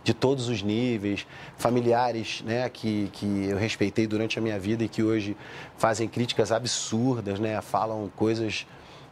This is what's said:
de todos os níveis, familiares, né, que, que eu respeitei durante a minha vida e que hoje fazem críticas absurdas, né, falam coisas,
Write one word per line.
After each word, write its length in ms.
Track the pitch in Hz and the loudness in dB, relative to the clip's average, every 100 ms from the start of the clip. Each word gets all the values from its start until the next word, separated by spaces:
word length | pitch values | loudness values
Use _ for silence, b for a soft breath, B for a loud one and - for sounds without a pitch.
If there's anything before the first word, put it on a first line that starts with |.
de 80 | - | 0
todos 380 | - 131 139 120 | 2 4 2 0
os 140 | 113 | -2
níveis, 640 | 101 107 123 113 101 98 - B B B | 0 2 2 0 0 -2 -6 B B B
familiares, 840 | 120 123 120 117 123 113 104 - | 2 4 4 4 4 0 -4 -6
né, 240 | 110 117 123 | -2 -2 -2
que, 440 | - 113 104 101 | -4 -2 0 -2
que 320 | - 101 101 98 | -2 -2 0 0
eu 120 | 98 | 0
respeitei 500 | 110 - 101 107 110 | 0 2 0 2 0
durante 320 | 107 110 - | 2 0 -2
a 20 | |
minha 160 | 110 104 | -2 -2
vida 260 | 95 117 | -2 0
e 60 | 110 | 0
que 140 | - | 2
hoje 340 | 110 110 101 101 B B B - | 2 2 0 -6 B B B 0
fazem 300 | 113 110 110 | 0 2 -2
críticas 440 | - 120 - 104 | -2 -2 2 2
absurdas, 880 | 113 120 - - 113 127 120 101 98 | 2 0 -4 -2 2 2 0 -2 -2
né, 220 | 110 107 | -2 -4
falam 500 | - 98 110 110 101 - | -2 0 0 -2 -6 0
coisas, 500 | 110 113 110 98 - B B B B | 0 2 -2 -4 -8 B B B B